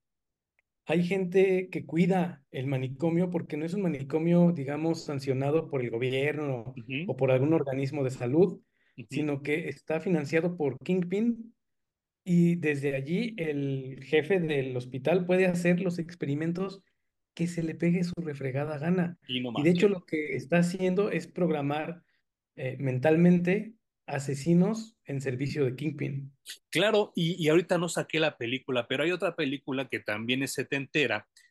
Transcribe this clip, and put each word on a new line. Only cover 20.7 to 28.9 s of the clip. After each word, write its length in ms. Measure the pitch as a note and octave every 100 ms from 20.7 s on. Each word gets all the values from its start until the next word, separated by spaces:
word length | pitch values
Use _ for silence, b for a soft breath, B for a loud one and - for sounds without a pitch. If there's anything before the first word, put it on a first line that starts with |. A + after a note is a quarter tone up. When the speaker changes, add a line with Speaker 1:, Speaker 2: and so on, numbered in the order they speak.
| F#3 F#3 F3+ G3+
Speaker 1:
es 160 | E3 -
programar, 760 | - E3+ D3+ C#3+ D3 D#3 F3 _ _ _ _ _ -
eh, 220 | B2+ B2+
mentalmente 960 | C#3 B2+ D#3 D#3+ F3 F3+ F3 G3+ - - _ _ -
asesinos 880 | C#3+ C#3 C3+ E3 E3+ F#3+ A3 - _ -
en 160 | C#3
servicio 440 | C3+ B2+ C#3 D3 C3
de 100 | B2+
Kingpin. 600 | D3 C#3 C#3 C#3 - _ - B _
Speaker 2:
Claro, 420 | D3+ G3+ G#3+ G#3 -
y, 280 | E3 F3
y 60 | D3+
ahorita 280 | E3 F3+ F3
no 100 | E3+
saqué 300 | E3 - D#3
la 180 | D#3 -
película, 500 | A#2+ C3 - B2
pero 160 | -